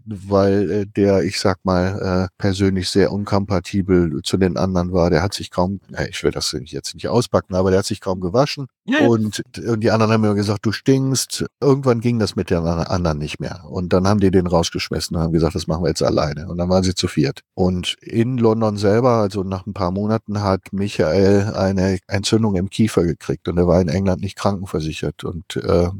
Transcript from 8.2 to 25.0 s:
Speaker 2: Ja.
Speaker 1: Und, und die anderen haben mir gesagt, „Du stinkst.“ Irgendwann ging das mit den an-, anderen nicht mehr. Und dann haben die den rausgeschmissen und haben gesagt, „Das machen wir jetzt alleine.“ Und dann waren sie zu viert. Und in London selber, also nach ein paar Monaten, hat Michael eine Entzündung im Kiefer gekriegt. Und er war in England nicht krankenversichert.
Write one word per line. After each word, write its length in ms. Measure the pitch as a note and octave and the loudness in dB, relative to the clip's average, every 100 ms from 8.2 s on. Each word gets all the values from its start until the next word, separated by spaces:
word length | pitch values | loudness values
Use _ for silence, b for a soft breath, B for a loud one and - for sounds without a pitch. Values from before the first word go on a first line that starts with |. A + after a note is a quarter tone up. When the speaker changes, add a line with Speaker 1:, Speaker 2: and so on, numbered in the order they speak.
| F2+ G#2+ C#3+ - C3+ _ - | -2 0 0 -2 -12 _ -4
Speaker 2:
Ja. 200 | C#4 C#4+ | 0 2
Speaker 1:
Und, 380 | A2+ G#2+ - - - | 2 0 -4 -10 -10
und 220 | G2 A2+ | -4 0
die 100 | A2 | 0
anderen 200 | A2 A2 | 2 2
haben 100 | A2 | 4
mir 120 | G#2+ | 2
gesagt, 320 | G2+ G2+ G2+ A2 | 2 0 -2 -2
„Du 60 | |
stinkst.“ 720 | G2+ - C3+ C3+ C3 - - - - | -2 2 2 2 -2 -4 -6 -8 -2
Irgendwann 400 | C3+ C#3 C3 A#2 | 2 2 2 2
ging 160 | A#2 A#2+ | 0 0
das 180 | G2+ - | 0 -2
mit 140 | F2+ | -2
den 160 | F2 E2 | 0 0
an-, 140 | E2+ D#2+ | -2 -2
anderen 320 | F#2 F2 D2+ | 0 0 -2
nicht 200 | D2+ - | -4 -8
mehr. 240 | B1+ - - | -10 -10 -10
Und 240 | - F2+ | -8 0
dann 140 | F#2 C3+ | 2 4
haben 120 | D3 | 4
die 120 | C#3 | 4
den 160 | F#2+ F2+ | 4 4
rausgeschmissen 680 | E2+ E2+ - - D#2 - E2+ | 2 0 -4 -6 -6 -4 -2
und 60 | |
haben 120 | E2 | 0
gesagt, 200 | E2 D#2+ | 2 2
„Das 140 | D#2+ D#2+ | 0 -4
machen 160 | D#2+ | -2
wir 60 | E2 | -2
jetzt 120 | D2 | 0
alleine.“ 460 | - - D2+ D2 F2 | 0 0 -2 -4 -8
Und 80 | F2 | -4
dann 100 | F2 | 0
waren 120 | F#2 | 2
sie 140 | F#2 F2+ | 2 -2
zu 120 | F2 | -4
viert. 340 | - C#2 - _ | 0 -2 -4 _
Und 420 | - F2+ F2+ E2+ - | -2 0 0 -4 -8
in 380 | - A2+ A#2 C3 | -6 -2 0 2
London 380 | A2+ A2 A2 G#2 | 2 2 0 0
selber, 400 | G2+ G#2+ B2+ A#2 | 2 2 4 2
also 260 | G#2 G2+ | 0 -2
nach 240 | F#2 F#2 F#2 | -4 -6 -8
ein 60 | |
paar 180 | F#2+ F2+ | -4 -2
Monaten, 500 | F#2+ G#2 A2 - G2+ | -2 -2 -2 -2 -2
hat 320 | G2+ F#2+ - | 0 0 -2
Michael 800 | G2 G2+ - E2 F2 F#2+ G2+ G#2 | -6 -4 0 2 4 4 4 2
eine 460 | - F#2+ G2 F#2+ F#2 - | 0 0 2 0 0 -2
Entzündung 480 | G2+ G2+ A2 A2+ F#2+ | -6 0 2 2 0
im 160 | F#2+ | -4
Kiefer 320 | - A2 - | 0 0 2
gekriegt. 440 | F2 D2 - C2+ - | 0 -2 -6 -6 -4
Und 100 | F2 | 0
er 100 | F2 | 4
war 120 | F2+ | 4
in 60 | F2+ | 4
England 340 | E2+ G2 F2+ | 0 0 -2
nicht 160 | G2 - | -4 -4
krankenversichert. 840 | G#2 G2 G2 F2 D#2 D#2 | -2 -2 -4 -6 -6 -4